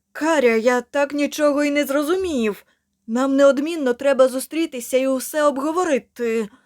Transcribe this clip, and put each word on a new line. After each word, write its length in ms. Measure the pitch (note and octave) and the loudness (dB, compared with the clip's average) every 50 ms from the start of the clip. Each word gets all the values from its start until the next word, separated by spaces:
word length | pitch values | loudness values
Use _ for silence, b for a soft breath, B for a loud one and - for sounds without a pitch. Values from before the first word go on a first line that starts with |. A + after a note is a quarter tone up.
| _ _ | _ _
Каря, 440 | - - D4 D#4+ E4 D4 C4 A#3 A3+ | -10 -4 -2 0 2 2 2 2 2
я 260 | A3+ G#3+ B3+ B3 B3 | 2 2 2 2 0
так 320 | A#3+ - - C#4+ C#4+ C#4 C#4+ | -2 -4 -2 -2 -2 -2 -2
нічого 500 | C#4+ C#4+ C#4 C#4+ D4+ D4+ D4 C#4 C#4+ D4 | -2 -2 -2 -2 0 0 2 2 2 0
й 80 | D4 | 0
не 140 | C#4+ D4 D4 | 0 0 -2
зрозумів. 800 | A#3+ C4+ D4 D4 C#4+ F4+ F#4+ F#4+ F4 D#4 B3 A3+ G#3+ G3 - - _ _ _ _ _ _ _ _ - | 0 -2 -2 0 0 -2 -2 -2 -2 -2 -2 -2 -2 -4 -6 -12 _ _ _ _ _ _ _ _ -6
Нам 280 | A3+ B3 C4+ C#4 C4+ | -4 -2 0 0 4
неодмінно 580 | C4+ C#4 C#4 C4+ C4 C#4+ D#4+ F4 D#4+ C#4 B3 A#3+ | 4 6 6 4 4 0 -4 -4 -2 -2 -2 -2
треба 340 | - C4 C#4 C#4 B3 C4 C4 | 0 0 0 4 4 4 2
зустрітися 720 | B3 C4 B3+ - - D#4+ E4 D#4+ C4+ B3 A#3 - - B3+ | 2 -2 -8 -6 -6 -4 -4 -4 -6 -10 -6 -2 -2 0
і 100 | C4 C4+ | 0 0
усе 360 | C4 B3+ A#3+ - - D4+ D4 | 0 -2 -4 -6 -2 0 0
обговорити, 1080 | D4 C4 C4+ C4 D#4 D#4+ F4+ F#4 E4 C#4+ A#3 - _ _ - A#3+ A#3 A3 A#3 G#3+ G3+ b b b | 0 0 0 -2 -2 -2 -2 0 0 0 -2 -2 _ _ -8 -6 -4 -2 -4 -4 -6 b b b